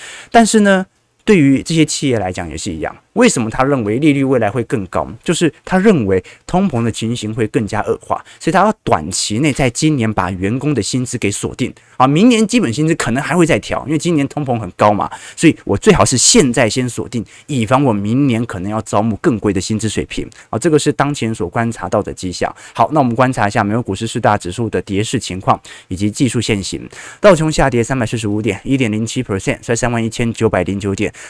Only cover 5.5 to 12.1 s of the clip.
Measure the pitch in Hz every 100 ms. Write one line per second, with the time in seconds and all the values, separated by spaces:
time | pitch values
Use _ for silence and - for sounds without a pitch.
5.5 | - - 185 208 175 101 95 - - -
6.5 | 175 196 120 117 - 113 120 107 110 110
7.5 | 135 104 107 104 117 - - - - -
8.5 | 175 202 - - 104 78 92 - 107 151
9.5 | 123 135 - 156 147 110 104 92 95 95
10.5 | 127 135 147 98 131 123 120 101 101 113
11.5 | - 120 - _ - 131